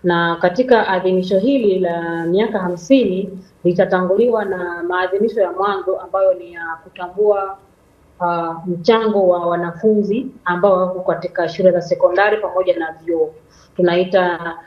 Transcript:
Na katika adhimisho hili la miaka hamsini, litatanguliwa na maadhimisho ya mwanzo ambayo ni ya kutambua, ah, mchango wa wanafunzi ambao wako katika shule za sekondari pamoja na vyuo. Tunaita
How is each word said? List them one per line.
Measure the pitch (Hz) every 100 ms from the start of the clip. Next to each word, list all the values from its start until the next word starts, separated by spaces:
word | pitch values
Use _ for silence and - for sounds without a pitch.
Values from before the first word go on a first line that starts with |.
Na | 180 170 170 170
katika | 180 180 254 226 196
adhimisho | 185 185 185 185 196
hili | 220 277 214 185
la | 180 170 170 170 170
miaka | 190 220 214
hamsini, | 180 175 - 269 208 185 190 - - _
litatanguliwa | 175 180 185 185 180 196 240 220 196
na | 185 175 170
maadhimisho | 175 180 185 196 226 220
ya | 180
mwanzo | 175 202 196 180 190
ambayo | - 196 190
ni | 180 170
ya | 170 165 165
kutambua, | 185 - 180 185 208 202 196 190 _ _ _ _ _ _
ah, | 175 170 165 170 185
mchango | 175 175 220 220 202 185
wa | 175 170
wanafunzi | 175 175 - 220 214 196 220 277 - 180
ambao | 175 202 185
wako | 185 185
katika | 185 160 175 - 165
shule | - 185
za | 175
sekondari | 165 175 180 180 208 214
pamoja | 190 180 180 170
na | 165
vyuo. | 160 165 165 156 - _ _ _ -
Tunaita | 180 175 185 185 180 170 170 -